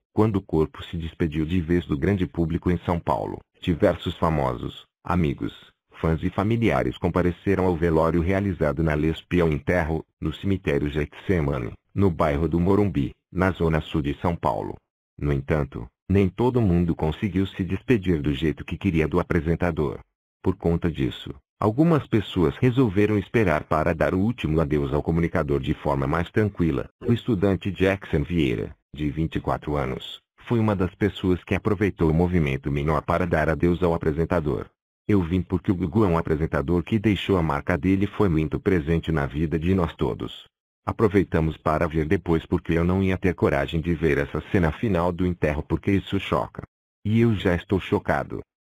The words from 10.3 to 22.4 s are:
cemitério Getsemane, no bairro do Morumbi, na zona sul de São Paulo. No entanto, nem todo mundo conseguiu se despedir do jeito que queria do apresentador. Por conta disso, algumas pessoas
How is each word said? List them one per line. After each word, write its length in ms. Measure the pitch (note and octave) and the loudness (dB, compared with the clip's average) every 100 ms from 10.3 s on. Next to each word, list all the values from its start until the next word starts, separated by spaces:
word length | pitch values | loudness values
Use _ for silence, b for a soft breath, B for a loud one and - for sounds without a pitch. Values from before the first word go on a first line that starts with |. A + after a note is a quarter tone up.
cemitério 560 | - G2+ F#2+ - C#2+ C#2+ | -4 -4 -2 0 0 0
Getsemane, 840 | D2 D2+ - - F2+ C#2+ C#2 A1+ - _ | -2 -4 -6 -2 0 0 -2 -6 -12 _
no 160 | - G2 | 0 0
bairro 380 | D#2+ E2 C#2+ D#2+ | 2 0 2 0
do 120 | E2+ | 2
Morumbi, 540 | F2 G2 G2+ C#2+ C2 - _ | 2 2 2 0 -4 -6 _
na 200 | F2+ F#2 | -2 0
zona 300 | E2 E2 D#2+ | 0 0 0
sul 200 | - E2 | -2 -4
de 140 | C#2+ C#2+ | -4 -4
São 200 | F2+ E2 | -4 -2
Paulo. 400 | D2+ G#1 G1+ G1+ _ _ _ - | -2 -4 -6 -12 _ _ _ -6
No 140 | D2 | -2
entanto, 540 | C#2 C2+ D#2+ C#2 - A1+ _ - | -2 0 -2 -2 -8 -14 _ 0
nem 220 | G2 F#2+ | 2 2
todo 320 | - B2 B2 | 2 0 2
mundo 340 | G#2+ F2 F2 D#2 | 2 2 2 0
conseguiu 520 | D#2+ D2+ G#2+ F2+ G2 | -2 -2 -2 -2 -2
se 160 | - | -4
despedir 580 | F#2 F#2+ - A#2+ F#2 E2 | -4 -4 0 0 2 0
do 100 | C#2+ | 0
jeito 320 | C2+ D#2 C#2 | 0 -2 -2
que 140 | - E2 | -8 -4
queria 300 | G2 E2 D2+ | -2 0 0
do 120 | F2 | 0
apresentador. 800 | E2+ F2 D#2 E2 F2+ D#2+ C#2+ G1+ - _ _ _ | 0 -2 0 0 0 -2 -4 -4 -14 _ _ _
Por 120 | - F2+ | -4 -2
conta 360 | F2 E2+ F2 | 0 0 -2
disso, 420 | D2 C2 - - - _ - | -2 -4 -4 -14 -16 _ -2
algumas 460 | G#2+ A#2 E3 D#3 - | -2 2 2 2 2
pessoas 500 | A2+ - - | -2 -2 0